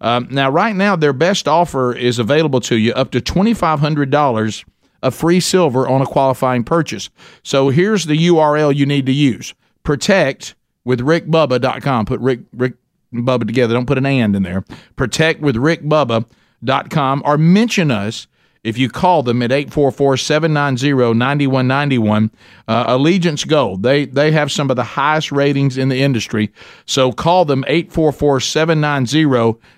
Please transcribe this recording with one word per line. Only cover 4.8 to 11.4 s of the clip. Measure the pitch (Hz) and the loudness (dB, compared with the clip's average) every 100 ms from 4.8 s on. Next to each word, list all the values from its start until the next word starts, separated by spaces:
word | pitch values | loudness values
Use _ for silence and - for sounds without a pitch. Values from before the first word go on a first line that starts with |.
| _ _ | _ _
of | 127 | -4
free | - 165 180 | -2 2 2
silver | - 190 160 123 127 | 2 2 2 2 0
on | 135 | 0
a | 131 | 0
qualifying | 147 135 127 131 123 | 0 0 0 0 0
purchase. | 113 165 156 101 - _ - - | 0 -2 -2 -6 -12 _ -20 -20
So | - 135 139 | -4 0 2
here's | 131 196 214 156 | 2 2 0 0
the | 151 | 0
U | 175 165 | 2 4
R | 151 151 | 4 2
L | 151 | 2
you | 143 143 | 0 0
need | 143 131 | 0 0
to | |
use: | 135 143 104 - - _ _ | 2 0 0 -8 -20 _ _
protect | - 147 - 196 139 135 - - _ _ | -4 -2 0 2 0 -4 -12 -20 _ _
with | 120 127 | -4 -2
rick | 131 165 - | 0 0 0
bubba | 165 | 0